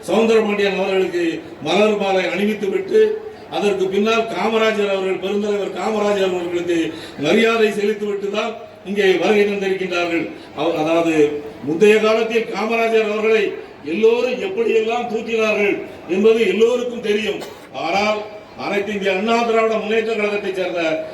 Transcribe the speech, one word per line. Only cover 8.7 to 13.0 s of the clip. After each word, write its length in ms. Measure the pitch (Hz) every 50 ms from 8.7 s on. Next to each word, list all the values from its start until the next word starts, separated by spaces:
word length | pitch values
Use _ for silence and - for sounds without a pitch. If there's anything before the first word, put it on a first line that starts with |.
| - - - 185
இங்கே 180 | 202 202 190 185 180 165 170
வருகை 200 | 196 214 208 202 202
தந்திருக்கின்றார்கள். 720 | 202 196 196 190 190 185 185 180 180 175 175 165 165 160 - - - - - - - -
அவ-, 160 | 156 165 156 151
அதாவது 340 | 151 160 165 170 165 165 156 156 147 147 147 - - - - - -
முந்தைய 300 | 135 160 170 208 208 214 214 208
காலத்தில் 420 | 214 220 233 226 226 233 226 - - 220
காமராஜர் 560 | 196 220 226 233 226 226 220 226 220